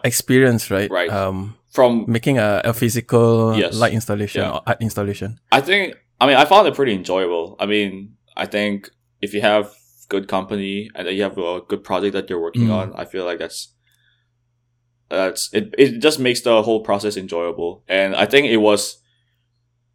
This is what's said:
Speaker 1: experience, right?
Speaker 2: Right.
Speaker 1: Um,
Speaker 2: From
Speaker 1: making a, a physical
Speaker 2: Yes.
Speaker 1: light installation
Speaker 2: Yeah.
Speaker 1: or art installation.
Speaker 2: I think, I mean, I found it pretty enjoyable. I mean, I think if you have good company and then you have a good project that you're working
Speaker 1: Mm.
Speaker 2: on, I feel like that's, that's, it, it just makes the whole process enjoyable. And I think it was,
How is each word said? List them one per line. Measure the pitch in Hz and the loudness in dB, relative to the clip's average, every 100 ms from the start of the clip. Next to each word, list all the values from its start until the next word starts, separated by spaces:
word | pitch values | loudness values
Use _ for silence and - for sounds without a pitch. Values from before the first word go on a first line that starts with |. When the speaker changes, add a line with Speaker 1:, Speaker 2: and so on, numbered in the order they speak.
Speaker 1:
experience, | 143 - - 131 131 113 - | -2 -2 2 4 4 2 0
right? | 98 101 | -2 0
Speaker 2:
Right. | 90 87 | -2 -2
Speaker 1:
Um, | 98 95 95 101 - _ | -2 -2 -4 -8 -14 _
Speaker 2:
From | - 123 117 117 | 2 4 2 0
Speaker 1:
making | 113 147 131 | -2 0 2
a, | 107 98 | 2 0
a | - | -2
physical | 113 120 117 117 120 117 117 113 110 | 0 -2 -2 0 4 4 4 2 0
Speaker 2:
Yes. | 87 107 | -2 0
Speaker 1:
light | 120 | 0
installation | 113 - 104 104 - | 0 -2 -4 -4 -4
Speaker 2:
Yeah. | 85 | -4
Speaker 1:
or | 71 - | -4 -4
art | 120 | -4
installation. | 110 104 101 101 98 117 _ | -4 -4 -6 -6 -10 -12 _
Speaker 2:
I | 123 | 0
think, | 143 202 185 - _ - | 2 -2 -2 -10 _ 0
I | 131 | 4
mean, | 135 | 6
I | 147 | 8
found | 208 175 | 6 6
it | - | 2
pretty | 135 | 0
enjoyable. | 95 90 92 90 85 85 - | -2 -2 0 0 -2 -4 -6
I | 101 | -2
mean, | 104 101 95 101 _ _ - | 0 -2 -6 -16 _ _ -10
I | 98 | -4
think | 104 104 101 - _ _ _ | -2 -2 -4 -10 _ _ _
if | 101 | -8
you | 104 | -2
have | 107 107 101 - _ _ - | 2 2 0 -10 _ _ -6
good | 98 98 | -6 -4
company | 98 95 104 98 98 110 - | -4 -4 -6 -6 -8 -10 -10
and | 90 | -6
then | 95 | -4
you | |
have | 98 95 | -4 -4
a | 87 90 - | -6 -6 -6
good | 98 | -8
project | - 92 101 | -4 -4 -2
that | 98 - | -4 -6
you're | 90 | -6
working | 82 120 113 | -4 -2 0
Speaker 1:
Mm. | 107 | 0
Speaker 2:
on, | 95 - | -4 -10
I | 87 | -10
feel | 95 87 | -8 -8
like | 82 | -8
that's, | 82 - - _ _ _ _ _ _ _ _ _ _ _ _ _ - | -10 -12 -18 _ _ _ _ _ _ _ _ _ _ _ _ _ -6
that's, | 87 95 - - | -2 -2 -4 -4
it, | 107 104 - | -4 -2 2
it | 139 117 | 2 2
just | 151 147 | 0 2
makes | 127 120 | -2 0
the | 123 113 | 2 2
whole | 110 110 | 4 0
process | 110 101 104 98 | 0 -2 -2 -6
enjoyable. | 92 85 87 85 85 90 - | -6 -6 -4 -4 -8 -8 -2
And | 95 98 95 | 0 0 0
I | 101 | 2
think | 139 143 | 4 4
it | 110 | 4
was, | 107 104 - - _ _ _ _ _ _ _ _ _ | 4 2 0 -10 _ _ _ _ _ _ _ _ _